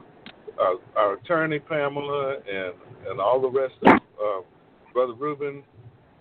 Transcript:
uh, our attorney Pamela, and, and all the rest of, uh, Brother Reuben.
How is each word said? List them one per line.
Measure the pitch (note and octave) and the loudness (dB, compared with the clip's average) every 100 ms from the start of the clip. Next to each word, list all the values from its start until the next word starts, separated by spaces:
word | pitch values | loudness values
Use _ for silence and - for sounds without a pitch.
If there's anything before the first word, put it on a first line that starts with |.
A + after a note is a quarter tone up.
| - - - - - - | -10 -20 -20 -20 -10 0
uh, | G2 F2+ - - | 0 0 -2 0
our | G#2 | 2
attorney | G2 - E3 D#3+ D3+ | 0 -2 0 0 -2
Pamela, | - D#3 C#3+ C#3+ C#3+ C#3+ C3+ C#3 - | -4 -2 -2 -4 -4 -4 -2 -6 -6
and, | G2 F#2 F2+ - - - | -6 -6 -10 -18 -14 -8
and | F#2+ | 0
all | G2+ C3 | 2 4
the | C3 | 2
rest | C3 B2+ - - | 0 -2 2 6
of, | - - - | 6 2 -6
uh, | G#2+ F#2+ - _ _ _ - | -4 -4 -8 _ _ _ -4
Brother | B2 B2+ | -2 0
Reuben. | A#2 D3 C#3 C#3+ C#3+ - - - - _ _ | -2 -6 -6 -8 -10 -18 -20 -20 -20 _ _